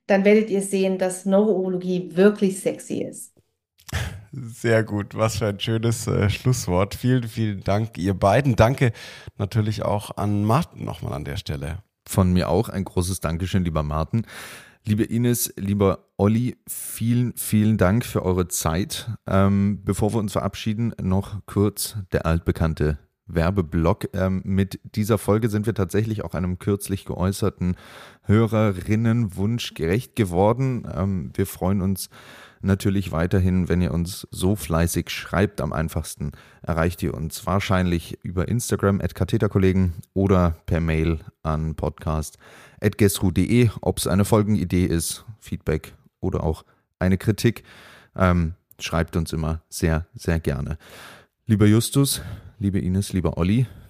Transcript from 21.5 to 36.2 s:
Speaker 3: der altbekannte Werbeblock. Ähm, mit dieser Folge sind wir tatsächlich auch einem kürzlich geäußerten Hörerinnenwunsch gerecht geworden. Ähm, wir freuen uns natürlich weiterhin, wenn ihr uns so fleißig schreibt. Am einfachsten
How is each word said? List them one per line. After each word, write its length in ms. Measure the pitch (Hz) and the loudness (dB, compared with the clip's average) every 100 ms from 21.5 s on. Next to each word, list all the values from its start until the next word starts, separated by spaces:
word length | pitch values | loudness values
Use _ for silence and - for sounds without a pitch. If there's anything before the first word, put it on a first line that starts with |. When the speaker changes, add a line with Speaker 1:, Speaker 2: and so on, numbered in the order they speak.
| 101 101 - - 107 92 | 0 0 0 -6 -8 -4
Speaker 3:
der 140 | - 82 | -2 2
altbekannte 720 | 82 - - 80 80 76 73 _ _ - | 0 0 0 0 0 0 -2 _ _ -6
Werbeblock. 840 | 85 85 101 78 85 82 107 - | -2 0 0 0 0 2 0 -4
Ähm, 300 | 95 92 95 | -2 -2 -2
mit 340 | - 95 95 - | 0 0 0 -4
dieser 340 | - - 107 107 | -8 -4 0 0
Folge 320 | - 107 117 | 2 2 2
sind 160 | 107 | 0
wir 100 | 104 | -2
tatsächlich 480 | 98 87 101 110 107 | -2 -2 -2 -2 -4
auch 120 | - | -6
einem 240 | 78 90 90 | -4 -4 -4
kürzlich 480 | 104 101 - 98 - | -2 -2 -2 -6 -6
geäußerten 720 | 69 92 98 98 - 90 90 - - - - | -4 -2 0 -4 -2 -4 -4 -10 -20 -20 -6
Hörerinnenwunsch 1500 | - 107 110 110 107 92 90 107 113 117 107 90 101 120 - | 2 4 4 2 0 -2 -2 0 2 0 0 -2 -2 -2 -6
gerecht 440 | - 80 104 - - | -4 0 0 -2 -2
geworden. 680 | 95 87 104 120 131 123 - | 0 4 4 2 -2 -4 -6
Ähm, 360 | 76 98 92 64 | -4 -2 -2 -4
wir 120 | - 98 | -4 -4
freuen 340 | - 90 98 | -2 0 0
uns 300 | 92 95 - - - - - _ | 0 -2 -8 -16 -20 -20 -20 _
natürlich 520 | 95 98 101 98 90 | 0 2 2 0 0
weiterhin, 560 | 78 90 98 90 92 82 | -2 2 2 2 2 2
wenn 120 | 87 | 2
ihr 120 | 85 | 0
uns 360 | 80 85 - - | 0 -4 -8 -14
so 260 | - 92 107 | -2 0 0
fleißig 520 | - 82 85 - - | 0 0 2 0 -4
schreibt. 520 | - - 82 104 - | -8 -4 0 0 -2
Am 100 | 67 | -4
einfachsten 600 | - 82 - - - | -2 -4 -4 -8 -8